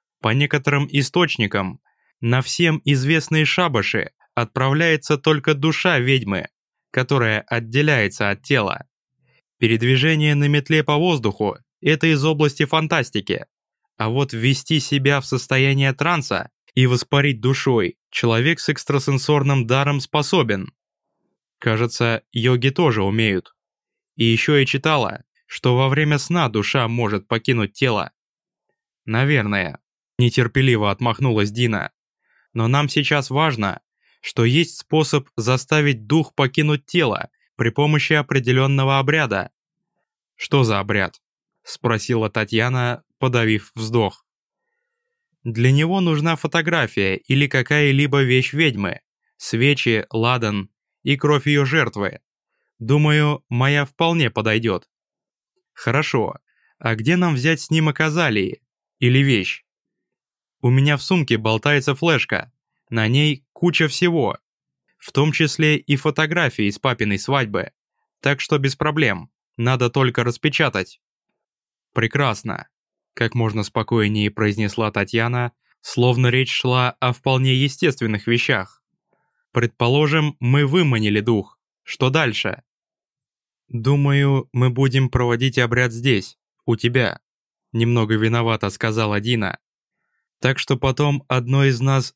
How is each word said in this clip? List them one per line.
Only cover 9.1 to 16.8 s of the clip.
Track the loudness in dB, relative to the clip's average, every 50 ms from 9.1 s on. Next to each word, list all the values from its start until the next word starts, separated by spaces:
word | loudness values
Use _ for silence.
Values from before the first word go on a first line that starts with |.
| _ _ _ _ _ _ _ _ _ _
Передвижение | 0 0 2 2 2 2 2 2 2 2 2 2 2 2 2
на | 2 2 2
метле | 2 0 0 0 0 0 2
по | 0 0 0
воздуху — | 2 0 0 0 -2 -4 -2 -2 -4 -4 -4 -6 _ _ _ _
это | 0 0 0 2 2 0
из | 2 2 2
области | 0 0 2 0 0 0 0 -2
фантастики. | 0 0 -2 0 0 0 -2 -2 -2 -4 -6 -4 -4 -6 -6 -6 _ _ _ _ _ _ _ _ _ _ _
А | -4 -2
вот | 0 -2 -2 -2 -4
ввести | -2 0 0 0 0 -2 -2 -2 -2
себя | 0 0 -2 0 2 2 0 0
в | -2
состояние | -4 -6 -6 -4 -2 0 2 2 2 2 2 0 0 0
транса | 0 -2 -2 0 -2 -2 -2 -4 -4 -4 -8 _ _ _ _ _
и | 2